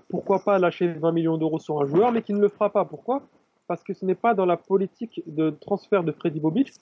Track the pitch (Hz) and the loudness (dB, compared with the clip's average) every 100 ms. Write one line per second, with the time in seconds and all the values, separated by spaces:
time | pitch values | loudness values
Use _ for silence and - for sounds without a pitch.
0 | - 185 - 190 208 196 175 - 175 160 | -2 -6 0 0 2 2 2 0 -2 0
1 | 165 170 165 160 160 156 - 151 139 156 | 0 0 0 0 -2 -4 -4 -4 0 2
2 | 240 233 220 202 202 - 208 202 160 151 | 2 0 -2 0 0 2 0 0 -2 -6
3 | - 269 - _ _ _ - 175 - 190 | -6 -6 -6 _ _ _ -10 -8 -8 -6
4 | 185 180 233 202 185 170 - 190 190 - | -4 0 2 2 2 0 0 0 0 -6
5 | 226 - 165 151 156 151 - 202 - 196 | -12 -12 -8 -2 -2 -2 -6 -6 0 0
6 | 165 147 175 151 156 175 277 - | 0 -2 -4 -2 -2 0 -2 -6